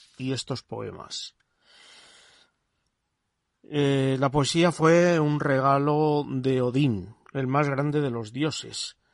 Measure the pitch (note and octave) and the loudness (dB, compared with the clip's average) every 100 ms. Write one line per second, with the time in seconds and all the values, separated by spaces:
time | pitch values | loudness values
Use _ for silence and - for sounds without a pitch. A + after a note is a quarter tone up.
0 | _ - C3 C3 - B2+ - A2+ G#2+ F#2 | _ -10 -6 -6 -6 -10 -10 -10 -10 -12
1 | - - - _ _ _ _ _ - - | -12 -12 -14 _ _ _ _ _ -20 -20
2 | - - _ _ _ _ _ _ _ _ | -20 -20 _ _ _ _ _ _ _ _
3 | _ _ _ _ _ _ - D3 C#3+ C#3 | _ _ _ _ _ _ -8 -2 0 2
4 | C3+ C3 C#3 D3 C3+ E3+ F3 E3 D#3+ E3+ | 0 0 0 0 0 2 2 4 4 6
5 | F3 E3+ D3+ D3 D3 C3+ C3+ C#3 C#3+ D3+ | 6 4 2 0 0 2 2 2 2 2
6 | D#3 D3 D3 C3 C3 C3 B2 B2+ C#3+ G#2 | 2 0 -2 -2 0 0 0 2 2 0
7 | F2+ - _ C#3 C3 C#3 C#3+ C3+ D3 D3 | -4 -16 _ -6 -2 0 0 0 -2 0
8 | C#3+ A#2 A2 B2+ D#3 - A#2 G#2+ - - | -2 -4 -8 -4 -4 -4 -10 -10 -12 -14
9 | _ | _